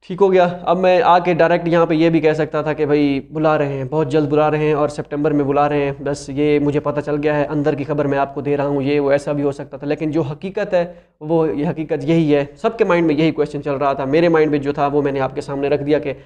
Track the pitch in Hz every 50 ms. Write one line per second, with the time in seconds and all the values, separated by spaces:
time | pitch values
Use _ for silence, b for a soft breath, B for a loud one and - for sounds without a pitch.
0 | _ - 190 170 196 190 185 185 175 175 175 - - - 170 180 185 185 185 180
1 | - - 170 180 170 180 180 156 165 165 170 175 170 170 160 170 170 165 175 156
2 | 160 170 165 165 151 156 156 151 156 151 - 151 147 156 151 143 156 139 147 151
3 | 147 143 139 135 135 - 139 156 156 160 156 151 147 139 139 135 135 127 147 156
4 | 156 135 135 156 156 139 147 151 151 151 147 151 151 151 156 139 147 151 147 -
5 | 143 - 147 143 147 156 151 147 143 135 143 139 147 147 147 147 143 139 139 135
6 | 143 143 139 139 - - 139 135 147 151 147 147 143 147 139 147 147 151 143 147
7 | 143 147 147 151 147 151 151 147 143 - 151 151 143 151 151 139 139 139 147 147
8 | 147 143 143 139 139 139 139 151 135 143 143 143 139 143 143 139 135 139 147 147
9 | 143 139 139 147 143 - 147 147 139 143 135 - 143 131 - 135 151 143 151 151
10 | 160 156 143 165 156 131 151 147 - 196 190 214 202 - 185 175 170 175 - -
11 | _ _ _ _ 151 151 170 165 160 156 - 139 143 175 156 156 156 151 165 147
12 | 139 143 165 165 165 147 147 143 139 139 - - - 226 226 - 220 196 175 170
13 | 170 160 147 139 160 160 143 - 147 147 - 143 139 147 143 131 143 139 135 135
14 | 139 131 139 160 170 175 165 156 151 151 147 147 131 139 143 156 147 143 143 147
15 | 139 143 135 135 135 127 135 147 143 - 139 139 139 143 147 139 139 143 151 143
16 | 143 143 131 B B